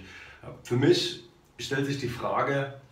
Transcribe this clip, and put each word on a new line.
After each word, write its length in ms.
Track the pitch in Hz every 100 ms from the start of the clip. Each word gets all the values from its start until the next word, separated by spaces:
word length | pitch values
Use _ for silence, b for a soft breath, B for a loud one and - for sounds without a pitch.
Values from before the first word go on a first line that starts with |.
| B B B B
ja, 140 | - -
für 140 | - 123
mich 500 | 143 180 - - - - _ -
stellt 280 | - 139 139
sich 140 | 139
die 80 | 120
Frage, 680 | - 101 110 139 139 139 - -